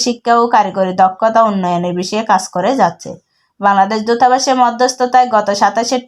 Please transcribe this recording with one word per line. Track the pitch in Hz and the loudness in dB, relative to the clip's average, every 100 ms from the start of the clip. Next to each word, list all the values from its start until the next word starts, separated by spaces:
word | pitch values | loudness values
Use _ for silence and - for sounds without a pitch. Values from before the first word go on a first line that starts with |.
শিক্ষা | 247 240 233 233 | -2 -4 0 2
ও | 240 | 2
কারিগরি | 226 196 196 185 | 0 0 -2 -2
দক্ষতা | 185 185 185 226 226 | 2 0 2 0 2
উন্নয়নের | 220 196 180 175 180 | 2 0 -2 -2 -2
বিষয়ে | 180 185 214 220 | -4 -4 -4 0
কাজ | 190 - | -2 -2
করে | 180 196 269 | -4 -2 0
যাচ্ছে। | 175 - - 170 _ _ _ - | 0 -2 -16 -18 _ _ _ -4
বাংলাদেশ | 202 196 196 220 | 0 2 2 0
দূতাবাসের | 220 233 254 262 269 254 | -2 2 2 2 0 0
মধ্যস্থতায় | 240 233 254 - 247 254 247 | 0 0 -2 0 0 2 2
গত | 214 202 | 0 0
সাতাশে | 202 202 226 240 254 | 0 0 0 -4 -4